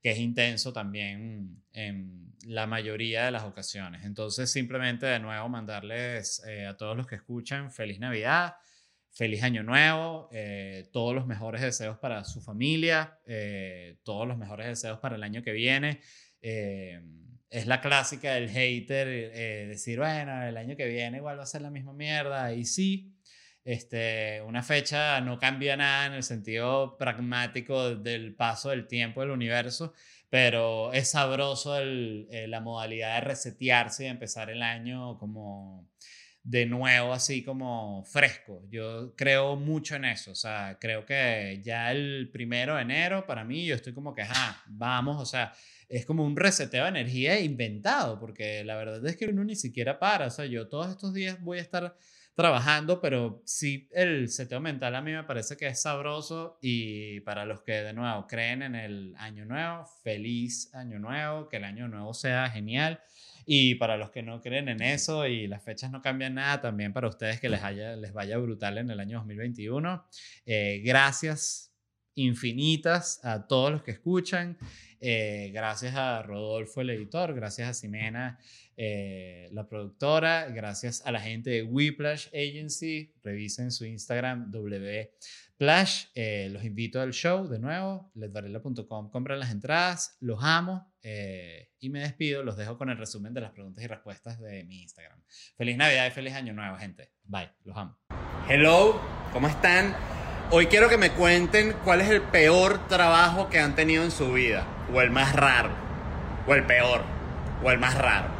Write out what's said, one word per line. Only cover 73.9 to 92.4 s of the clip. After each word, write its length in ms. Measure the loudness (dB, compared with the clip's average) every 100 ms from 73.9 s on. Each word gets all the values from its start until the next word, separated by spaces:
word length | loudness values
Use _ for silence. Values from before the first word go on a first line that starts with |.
escuchan. 640 | -8 0 0 0 -4 -4 -10 -16 -18 -20 _
Eh, 500 | 0 0 0 -4 -6
gracias 440 | -4 -4 -4 -4 -2
a 260 | -2 -2
Rodolfo, 580 | -4 -6 -4 -4 -6 -6
el 100 | -4
editor. 440 | -4 -6 -4 -4
Gracias 340 | -4 -8 -6 -8
a 60 |
Ximena, 640 | -8 -10 -6 -6 -6 -8 -10 _ -20 _ -8
eh, 720 | -6 -4 -6 -10 -14 -16 -14
la 180 | -12 -10
productora. 800 | -10 -12 -4 2 4 4 2 -2
Gracias 520 | -8 -6 -6 -6 -6
a 60 | -4
la 100 | -4
gente 300 | -4 -8 -2
de 140 | -2
Whiplash 640 | 0 2 2 0 -4 -4 -8
Agency. 840 | -6 -4 -6 -8 -6 -6 -6 -8 _
Revisen 480 | -10 -8 -8 -6 -6
su 120 | -6
Instagram, 680 | -8 -10 -6 -2 -2 -4 -8
W 580 | -8 -6 -6 -6 -8 -10 _ -20 -20 -20 _
Plash, 460 | 6 6 6 0 -6
eh, 340 | -6 -4 -2 -4
los 140 | -6
invito 380 | -6 -4 -4 -2
al 100 | -4
show 340 | 0 0 0 -2
de 120 | -4
nuevo, 520 | -4 -4 -4 -6 -12
ledvarela 480 | -12 -10 -8 -8 -8
punto 260 | -8 -8 -8
com, 220 | -10 -8
compren 280 | -6 -4 -4
las 120 | -4
entradas, 680 | -4 0 2 2 0 -8 _
los 220 | -6 0
amo, 480 | 4 4 2 -4 -10 _
eh, 640 | -12 -8 -8 -10 -12 -18 -20 _
y 120 | -8
me 100 | -6
despido, 420 | -6 -2 -2 -2